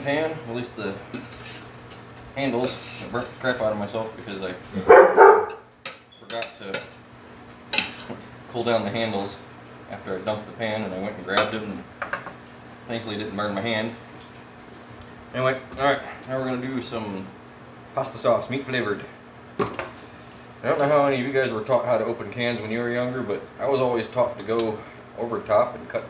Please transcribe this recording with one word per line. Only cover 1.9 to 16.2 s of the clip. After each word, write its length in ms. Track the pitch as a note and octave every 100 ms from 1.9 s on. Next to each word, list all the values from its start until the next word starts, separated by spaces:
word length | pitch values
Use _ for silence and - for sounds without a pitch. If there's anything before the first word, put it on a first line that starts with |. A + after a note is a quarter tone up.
| - - - - C3+
handles. 680 | C3+ A#2+ B2 - - -
I 40 | -
burnt 160 | A#2+ A#2+
the 140 | -
crap 200 | C3 A#2+
out 120 | A2
of 60 | G#2+
myself 380 | G2+ A2+ A2 -
because 240 | G#2+ F#2+
I 120 | F#2 F2+ - G2 - - - - - - - - - - - - - -
forgot 280 | G2+ A#2 A2+ -
to 220 | G2+ F#2 - - - - - - - - - - - - - - - - -
cool 100 | A#2+
down 220 | A#2 A2+
the 60 | G2+
handles 440 | A2+ A2+ G2 G2+ - - - - - -
after 260 | G#2 - F#2
I 40 |
dumped 260 | G2 G#2+ G#2
the 60 |
pan, 300 | F#2 A2 A2
and 120 | G2+
I 60 | F#2
went 160 | G#2 G#2
and 80 |
grabbed 260 | F2+ G2+ G#2+
them, 140 | A2
and 580 | G#2 F#2 - - - - - - - - - - -
thankfully 300 | A#2 A2 G#2
didn't 180 | G#2
burn 180 | G2 G#2
my 100 | F#2+
hand. 340 | A#2 A2 A2 A2+ - - - - - - - - - - - - -
Anyway, 260 | A#2+ C3 C3 - C3+
all 100 | C#3
right, 140 | C3+ - -